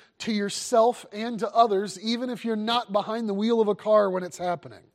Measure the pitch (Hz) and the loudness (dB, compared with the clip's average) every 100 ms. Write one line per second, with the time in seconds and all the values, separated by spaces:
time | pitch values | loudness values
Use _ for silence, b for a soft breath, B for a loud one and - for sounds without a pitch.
0 | b _ - 214 202 - - 233 233 - | b _ -4 -2 -2 -6 0 4 4 2
1 | - 208 226 226 214 226 233 196 202 180 | -8 -10 -8 -6 -2 4 4 4 -2 -6
2 | 220 233 247 240 233 220 214 240 226 202 | -4 -4 -4 -6 -4 -2 0 -2 0 -2
3 | 202 226 226 196 220 233 208 202 214 214 | -2 -4 -2 -2 2 2 2 0 4 4
4 | 202 185 180 - 180 170 131 98 - | 4 0 -6 -6 -4 -4 -8 -20 -20